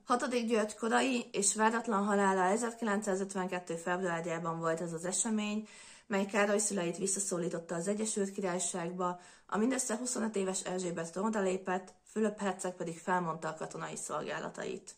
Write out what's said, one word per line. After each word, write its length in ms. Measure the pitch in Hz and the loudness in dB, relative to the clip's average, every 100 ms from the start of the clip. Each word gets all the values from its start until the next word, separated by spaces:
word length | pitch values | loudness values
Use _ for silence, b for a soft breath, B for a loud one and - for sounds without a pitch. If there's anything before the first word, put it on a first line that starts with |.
| - | 0
Hatodik 420 | 240 285 247 226 | 2 2 0 4
György 280 | 226 214 - | 2 2 -2
korai 540 | 226 240 254 240 - | 2 2 4 0 0
és 240 | - 202 214 | 0 2 4
váratlan 500 | 220 233 233 202 202 | 4 4 0 2 4
halála 360 | 202 196 190 | 4 6 6
ezerkilencszázötvenkettő 1300 | 180 220 240 226 226 202 208 190 196 190 185 180 180 170 | 4 4 0 -2 0 0 2 0 0 -2 -2 -4 -4 -4
februárjában 840 | 185 180 185 165 170 165 170 165 | -2 0 0 -2 -2 -2 -2 0
volt 220 | 165 165 | 0 0
az 120 | 175 | -2
az 120 | 165 175 | -4 -2
esemény, 640 | 196 233 214 208 214 214 B B B _ | 0 2 0 0 -2 -6 B B B _
mely 180 | 196 202 | -2 0
Károly 320 | 208 208 208 | 2 4 4
szüleit 400 | 208 196 170 180 | 2 0 0 0
visszaszólította 800 | 190 208 - 175 170 170 - 170 | -2 -2 -2 -2 0 -4 -4 -4
az 120 | 180 | -2
Egyesült 440 | 208 214 214 196 | 0 0 0 -2
Királyságba, 880 | 196 190 180 180 185 170 180 180 180 B B - | 0 -2 0 -2 -4 -4 -2 -2 -2 B B -4
a 100 | 202 | 0
mindössze 380 | 233 262 - 220 | 2 2 -2 -2
huszonöt 400 | 247 226 220 208 | -2 -2 -2 0
éves 280 | 190 190 | 0 -2
Erzsébet 480 | - 185 180 170 165 | -2 -2 -2 -4 -4
trónra 300 | 185 220 220 | -2 0 2
lépett, 520 | 190 190 - 185 - - _ | 2 0 0 -2 -4 -18 _
Fülöp 280 | 220 220 208 | 0 0 2
herceg 360 | 202 185 185 180 | -2 -2 -4 -4
pedig 240 | 170 170 | -6 -4
felmondta 480 | - 180 170 160 156 | 0 2 2 -2 -4
a 60 | |
katonai 420 | 156 151 165 156 156 | -6 -8 -8 -8 -8
szolgálatait. 1000 | - 151 151 151 - - - - - | -4 -4 -4 -6 -6 -6 -6 -6 -10